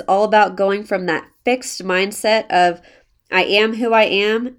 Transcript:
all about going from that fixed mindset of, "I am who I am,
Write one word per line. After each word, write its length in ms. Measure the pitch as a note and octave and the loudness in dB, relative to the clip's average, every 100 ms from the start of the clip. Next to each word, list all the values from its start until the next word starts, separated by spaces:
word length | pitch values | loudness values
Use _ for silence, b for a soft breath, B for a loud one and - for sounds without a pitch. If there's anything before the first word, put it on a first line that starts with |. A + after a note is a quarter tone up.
| - | 0
all 160 | F#3+ | 0
about 320 | G#3 G#3+ G3 F#3 | 2 2 2 0
going 300 | G3 G3+ G#3+ | -2 -2 -4
from 200 | F#3+ F3+ | -4 -2
that 220 | D#3 - _ | -4 -6 _
fixed 400 | B3 B3+ - - | -4 -2 -4 -10
mindset 680 | F#3 F3+ G3 - G#3+ A3 G#3+ | -4 -2 -2 -2 0 0 2
of, 300 | F3+ F3 E3+ b b b _ - | 2 2 0 b b b _ -4
"I 140 | F#3 | 0
am 300 | - G3+ A3 | 2 2 0
who 180 | A3+ A#3 | -2 0
I 120 | A3+ | 2
am, 520 | G#3+ G3 G#3 A3+ B3 | 2 2 0 -2 -6